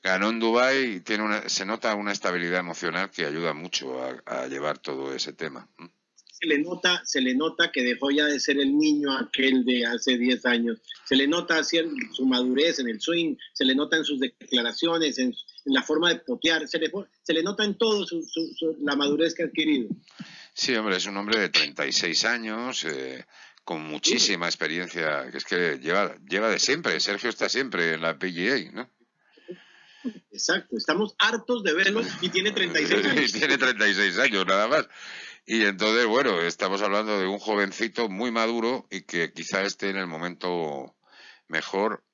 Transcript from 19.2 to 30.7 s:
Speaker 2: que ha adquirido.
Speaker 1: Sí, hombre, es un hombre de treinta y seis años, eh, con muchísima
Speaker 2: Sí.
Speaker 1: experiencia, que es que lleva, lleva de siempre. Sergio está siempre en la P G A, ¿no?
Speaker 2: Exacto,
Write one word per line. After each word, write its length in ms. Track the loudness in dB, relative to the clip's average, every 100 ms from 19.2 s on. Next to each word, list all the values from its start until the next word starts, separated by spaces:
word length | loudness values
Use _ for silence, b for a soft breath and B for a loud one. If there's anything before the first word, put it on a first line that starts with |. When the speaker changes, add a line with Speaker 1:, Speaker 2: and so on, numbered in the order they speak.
| 2
Speaker 2:
que 100 | 0
ha 20 | -4
adquirido. 420 | 0 2 2 0 -6 _ B B B B
Speaker 1:
Sí, 200 | -6 0
hombre, 220 | 0 2 0
es 100 | 0
un 100 | -4
hombre 220 | 0 2
de 120 | 2
treinta 360 | 2 0 -2 0
y 60 |
seis 320 | 0 0 0
años, 600 | 0 0 -4 -6 -6 -4
eh, 400 | -4 -4 -6 -10 -16 B B B
con 180 | -8 -8
muchísima 640 | -6 -2 0 2 2 2 0
Speaker 2:
Sí. 40 |
Speaker 1:
experiencia, 760 | -2 -2 -2 -4 -2 0 -2 -4
que 60 | -8
es 60 |
que 340 | -2 0 0 0
lleva, 340 | 0 0 0 -4 -4
lleva 200 | 0 2
de 120 | 2
siempre. 400 | 0 0 0 0
Sergio 300 | 0 -2 -4
está 180 | -2 -2
siempre 460 | -2 -2 0 0
en 80 | 0
la 140 | -2 -2
P 120 | -4
G 420 | -2 0 0 -4
A, 20 |
¿no? 180 | -12 -14 _ _ _ B B B -18 B B B B -12 -12 _
Speaker 2:
Exacto, 460 | -6 -2 -2 -2